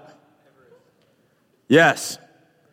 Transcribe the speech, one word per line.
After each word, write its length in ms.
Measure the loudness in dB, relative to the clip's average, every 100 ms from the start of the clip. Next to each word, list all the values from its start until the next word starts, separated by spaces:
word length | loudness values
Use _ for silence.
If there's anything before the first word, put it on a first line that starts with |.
| -14 _ _ _ _ _ _ _ _ _ _ _ _ _ _ _ 0
Yes. 500 | 2 2 -2 -10 -16 -20 _ _ _ _